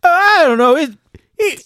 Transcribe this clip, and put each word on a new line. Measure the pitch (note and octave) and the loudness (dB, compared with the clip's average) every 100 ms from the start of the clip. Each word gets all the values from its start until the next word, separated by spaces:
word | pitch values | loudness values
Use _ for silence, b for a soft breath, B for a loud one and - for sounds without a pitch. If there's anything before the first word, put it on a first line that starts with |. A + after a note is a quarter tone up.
Oh, | F4+ F4 G4+ G#4 | 0 0 0 2
I | |
don't | D4+ A#3 | 0 2
know. | B3 | 0
It, | C4 C#4+ G3+ _ - _ _ | 0 -2 -10 _ -20 _ _
he | G#4 C#4+ | -6 -6